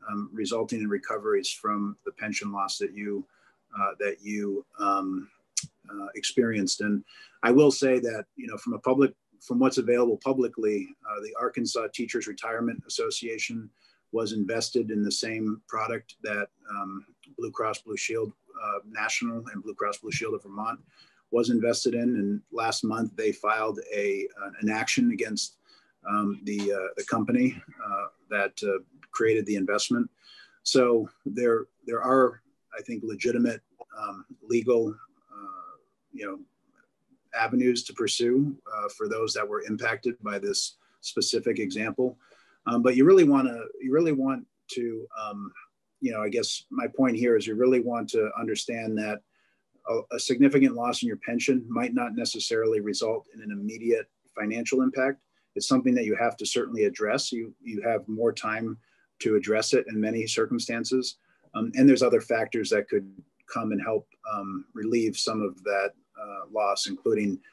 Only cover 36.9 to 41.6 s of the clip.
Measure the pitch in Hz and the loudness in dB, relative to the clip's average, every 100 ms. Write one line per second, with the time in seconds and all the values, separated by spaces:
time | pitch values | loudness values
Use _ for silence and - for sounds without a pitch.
36.9 | _ _ _ _ 117 113 123 127 120 - | _ _ _ _ -2 0 4 4 2 -2
37.9 | - 107 - 120 127 147 135 - 107 104 | -4 -2 0 2 4 2 -2 -8 -6 -6
38.9 | - 107 110 110 110 104 104 101 107 117 | -6 -6 -2 -2 -2 -4 -6 -6 -4 -2
39.9 | 113 123 120 104 101 101 98 - - _ | -2 -4 -4 -6 -6 -4 -4 -4 -10 _
40.9 | _ - - - 117 117 113 | _ -8 -4 -2 0 -2 -2